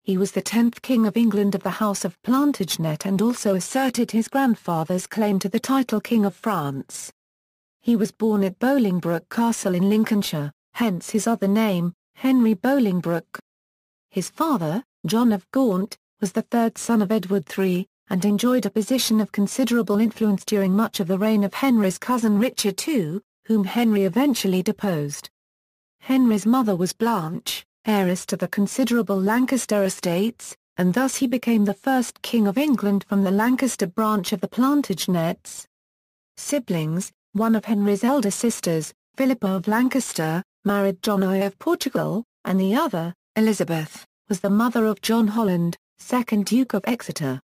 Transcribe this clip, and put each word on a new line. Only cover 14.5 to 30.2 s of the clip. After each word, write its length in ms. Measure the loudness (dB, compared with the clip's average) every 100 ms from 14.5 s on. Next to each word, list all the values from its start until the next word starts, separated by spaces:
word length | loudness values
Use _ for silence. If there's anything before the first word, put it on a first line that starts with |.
| 0 0 -4 -6 _
John 260 | -2 2 2
of 140 | 2 _
Gaunt, 440 | 0 2 0 -4 -10 _ _
was 120 | -4
the 100 | -4
third 360 | -2 0 0 -2
son 240 | 0 0
of 80 | 2
Edward 340 | -2 0 -2
three, 400 | -2 -2 0 0 -4 _ _
and 160 | -2
enjoyed 400 | 0 2 2 2
a 60 | 0
position 500 | -4 -2 -2 2 0
of 100 | 0
considerable 680 | -2 -2 0 0 0 2 2
influence 440 | 2 2 0 0
during 320 | 0 0 2
much 240 | 2 0 -2
of 80 | -2
the 120 | 0
reign 240 | 2 2
of 100 | 0
Henry's 460 | 0 2 4 2 -2
cousin 400 | -2 0 2 2
Richard 380 | 0 0 -4 -2
two, 440 | -2 -2 -2 -6 _ _
whom 200 | -2 0
Henry 400 | 0 0 2 2
eventually 580 | 2 2 0 0 0 0
deposed. 680 | -2 -2 -2 -2 -4 -10 -16 _ _ _ _ _ _ _
Henry's 480 | 0 2 4 4 2
mother 280 | 2 2
was 180 | 0 -2
Blanche, 680 | -2 -2 -2 -4 -8 -8 -10 -12 _
heiress 380 | 0 2 2 0
to 120 | -4
the 120 | -4 -2
considerable 720 | 0 -2 0 0 0 0 0
Lancaster 640 | 2 2 2 -2 0 0
estates, 720 | 0 -2 -2 0